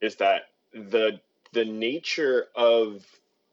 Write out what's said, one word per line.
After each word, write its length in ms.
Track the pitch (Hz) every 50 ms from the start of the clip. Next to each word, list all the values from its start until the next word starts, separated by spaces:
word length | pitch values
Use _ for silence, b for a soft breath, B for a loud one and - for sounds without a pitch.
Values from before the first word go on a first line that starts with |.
is 160 | 107 110 -
that 340 | - 101 98 95 87 - - _ _ _ _ -
the, 480 | 117 104 98 98 113 110 107 104 95 _ _ _ _ _ _ -
the 120 | 117 113
nature 800 | 110 110 110 110 117 139 165 - - - - 156 135 127 120 - - -
of 500 | 120 120 117 117 117 113 107 104 98 95 _ _ _ _ _ _ _ _ _